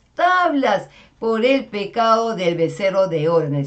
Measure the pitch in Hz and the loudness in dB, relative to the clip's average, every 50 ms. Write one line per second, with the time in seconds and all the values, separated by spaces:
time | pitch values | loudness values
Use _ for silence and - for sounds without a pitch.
0 | _ _ _ - 339 359 359 359 349 330 294 277 254 226 196 180 - - - - | _ _ _ -2 0 2 2 2 2 2 0 0 0 0 0 0 -4 -6 -20 -20
1 | - - _ - 226 226 226 214 226 262 269 269 220 - 208 202 202 196 - 233 | -20 -20 _ -8 -4 -2 -2 0 2 2 2 2 0 -4 -8 -8 -8 -6 -4 -2
2 | 226 226 226 226 226 226 208 180 185 170 175 160 165 156 147 - 202 190 185 196 | 2 2 2 2 2 -2 -4 -2 -2 -2 0 0 -2 -2 -2 -2 -2 0 2 2
3 | 190 180 165 160 151 165 170 165 156 143 143 143 139 | 0 0 0 -2 0 2 2 2 0 0 -2 -4 -4